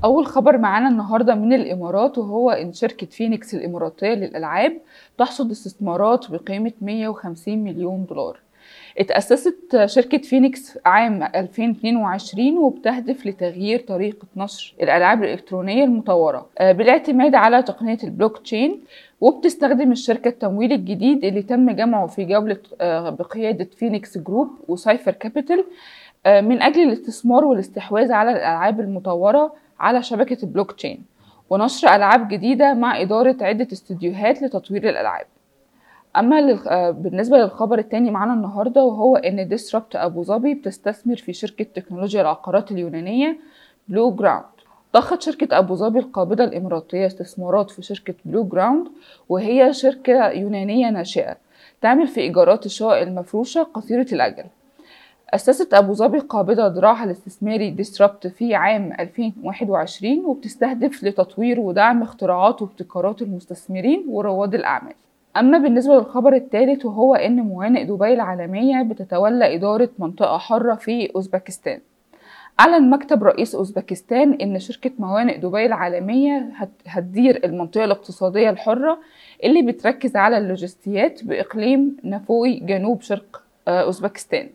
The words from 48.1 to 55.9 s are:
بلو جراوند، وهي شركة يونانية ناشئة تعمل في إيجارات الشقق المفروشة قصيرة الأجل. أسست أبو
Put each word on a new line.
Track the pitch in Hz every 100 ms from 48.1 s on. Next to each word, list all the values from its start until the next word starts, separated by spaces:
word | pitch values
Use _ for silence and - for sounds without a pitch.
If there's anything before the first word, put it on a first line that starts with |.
| 175
بلو | 160 175
جراوند، | 196 175 208 294 349 - _ _ _
وهي | 180 214 247 254
شركة | 262 262 269 254 247 156
يونانية | - 202 202 196 226 240
ناشئة | 208 175 - - - _ _ _ _
تعمل | 226 262 285
في | 233
إيجارات | 147 175 175 247 208
الشقق | - 220 202
المفروشة | 175 185 180 214 262 330
قصيرة | 320 - - 240 254
الأجل. | 233 247 - 180 _ _ _ _ - _ _ -
أسست | 196 - 254 185
أبو | 196 196